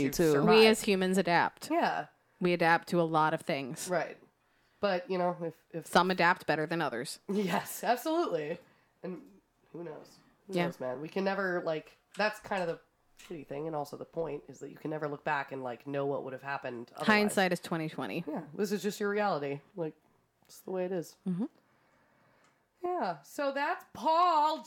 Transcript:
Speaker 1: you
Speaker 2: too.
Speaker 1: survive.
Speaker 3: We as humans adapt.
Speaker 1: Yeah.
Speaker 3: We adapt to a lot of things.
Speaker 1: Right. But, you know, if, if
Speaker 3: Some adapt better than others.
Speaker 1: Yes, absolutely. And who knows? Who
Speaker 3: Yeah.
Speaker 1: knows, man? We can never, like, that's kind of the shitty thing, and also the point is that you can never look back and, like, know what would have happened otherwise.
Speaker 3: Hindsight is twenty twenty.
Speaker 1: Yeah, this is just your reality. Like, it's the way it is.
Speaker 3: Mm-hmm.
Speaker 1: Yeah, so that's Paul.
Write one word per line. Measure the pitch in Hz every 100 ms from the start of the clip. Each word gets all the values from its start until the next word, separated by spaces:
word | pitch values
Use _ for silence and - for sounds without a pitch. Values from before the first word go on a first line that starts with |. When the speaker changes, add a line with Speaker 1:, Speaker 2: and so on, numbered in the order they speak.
Speaker 1:
you | 139
Speaker 2:
too. | - 165
Speaker 1:
survive. | 143 160
Speaker 3:
We | 220 220
as | 220
humans | - 190 185 190
adapt. | 175 170 120 - -
Speaker 1:
Yeah. | 330 220 160 151 _ _ -
Speaker 3:
We | 180
adapt | 175 170 165 -
to | 175
a |
lot | 165 160 156
of | 160
things. | - 147 135 156 -
Speaker 1:
Right. | 180 147 - - _ _ _ _ -
But, | 202 180 180
you | 185
know, | 180 170
if, | 170 - _
if | 170 151
Speaker 3:
Some | 190 180
adapt | 185 170 180 -
better | 151 156
than | 170
others. | 147 117 123 - -
Speaker 1:
Yes, | 202 190 190 - -
absolutely. | 180 240 320 320 330 165 151 175 - _ _ _
And | 175 175 185 190 _ _ _
who | -
knows? | 170 147 - - _ _ -
Who |
Speaker 3:
Yeah. | 185 170
Speaker 1:
knows, | -
man? | 127 127
We | 156
can | 196
never, | 196 196 196 180
like, | 151 160 - _ _ -
that's | 208 208
kind | - 202
of | 175
the | 160 _ _ _ _
shitty | - 170 -
thing, | 143 160
and |
also | 151 143 -
the |
point | - - 160 143 -
is | 135
that | 143
you | -
can | 151
never | 156 151
look | 143
back | - 147 135
and, | 135
like, | 127 117 -
know | 139 139
what | 139
would | 131
have | 131
happened | 139 139 131 120 120
otherwise. | - 156
Speaker 3:
Hindsight | 208 208 208 185
is | 175
twenty | - 165 160
twenty. | - - 117 175
Speaker 1:
Yeah, | 294 165
this | 147 202
is | 202
just | 190 196
your | 202
reality. | 202 208 156 143 143 _ -
Like, | 160 - _ _ _ _ _
it's | -
the | -
way | 190
it | 180
is. | 185 151 - 190
Speaker 3:
Mm-hmm. | 175 262 _ _ _ _ _ _ _ _ _ _ _ _ _
Speaker 1:
Yeah, | 349 359 214 160
so | - - 285
that's | 269 294 370 -
Paul. | - 240 320 359 311 302 311